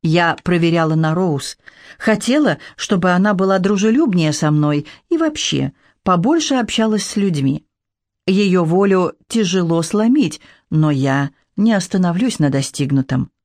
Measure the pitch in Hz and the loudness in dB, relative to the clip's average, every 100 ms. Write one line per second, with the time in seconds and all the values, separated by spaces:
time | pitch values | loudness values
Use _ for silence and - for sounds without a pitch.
0 | 160 165 170 165 - 175 170 170 160 160 | 2 2 0 -2 -2 0 2 2 0 0
1 | 160 160 185 147 - - - _ - - | 0 0 -2 -2 -6 -16 -20 _ -20 -6
2 | - 214 226 285 269 147 - - - 196 | -2 -2 0 0 0 -2 -10 -14 -4 0
3 | 180 180 208 190 190 190 190 202 220 240 | 2 2 2 0 0 2 0 0 2 2
4 | 311 180 156 147 151 151 147 147 147 - | 2 2 0 0 0 2 2 -2 -6 -20
5 | _ 330 320 302 - 135 135 _ _ _ | _ -2 -2 -4 -4 -4 -4 _ _ _
6 | - 175 202 330 - 269 220 - 220 214 | 0 0 2 0 0 -2 -2 -2 0 -2
7 | - 214 196 147 139 151 _ _ _ _ | -4 -2 -2 0 -2 -2 _ _ _ _
8 | _ _ - 190 202 180 160 180 202 190 | _ _ -2 0 2 2 2 2 2 2
9 | 170 - _ 226 190 185 170 165 165 208 | 0 -6 _ -2 0 0 0 -2 0 0
10 | 226 294 175 - - _ _ 156 156 139 | 2 2 0 -4 -20 _ _ 0 2 2
11 | 135 135 139 _ _ - 220 208 180 196 | 0 -2 -4 _ _ -2 0 0 0 0
12 | 180 175 254 - 147 135 131 - 143 139 | 0 0 -2 0 0 0 -4 -6 -2 0
13 | 131 131 - _ | 0 -4 -4 _